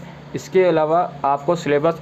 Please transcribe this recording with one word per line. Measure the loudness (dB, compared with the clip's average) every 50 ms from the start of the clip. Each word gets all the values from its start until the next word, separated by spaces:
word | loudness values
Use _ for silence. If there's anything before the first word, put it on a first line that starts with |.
| -6 -14 -20 -20 -18 -12 -12
इसके | -12 -8 0 2 2 4
अलावा | 4 4 2 2 2 2 0 0 -2 -6 -4 -2
आपको | -2 -2 0 0 -2 -2
syllabus | -2 0 0 0 2 2 0 -2 -2